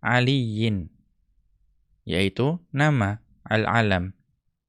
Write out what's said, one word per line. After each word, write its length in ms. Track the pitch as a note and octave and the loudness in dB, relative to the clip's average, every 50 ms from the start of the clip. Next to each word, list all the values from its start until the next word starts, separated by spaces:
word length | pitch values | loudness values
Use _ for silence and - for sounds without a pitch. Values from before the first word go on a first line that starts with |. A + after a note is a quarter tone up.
| - | -2
aliyin, 880 | A2+ A#2+ B2 B2 B2+ C#3 C3+ B2 A2 G#2 G#2+ A2+ A2+ G#2+ F#2+ E2 - _ _ _ _ _ _ _ _ _ _ _ _ _ _ _ _ _ _ _ _ _ _ - | 0 2 2 2 2 2 0 0 -2 -2 -2 -2 -2 -2 -4 -6 -8 _ _ _ _ _ _ _ _ _ _ _ _ _ _ _ _ _ _ _ _ _ _ -8
yaitu 560 | - E2 F2+ G2 F#2+ - - A#2+ C#3+ E3+ F3 - _ | -4 -2 0 0 0 0 -2 -2 -2 -2 -4 -8 _
nama, 520 | - C#3 D3 D3+ D3 B2+ G2+ G2 G#2 G#2+ _ _ _ _ - - | -2 0 2 2 2 2 2 0 -2 -4 _ _ _ _ -8 -2
al-alam, 680 | G#2+ A2 G#2+ - G#2+ A#2 A2+ G#2 F#2+ F2+ F2+ F#2+ - _ _ _ _ _ _ _ _ _ _ | -2 0 0 0 0 2 2 2 2 0 -2 -4 -8 _ _ _ _ _ _ _ _ _ _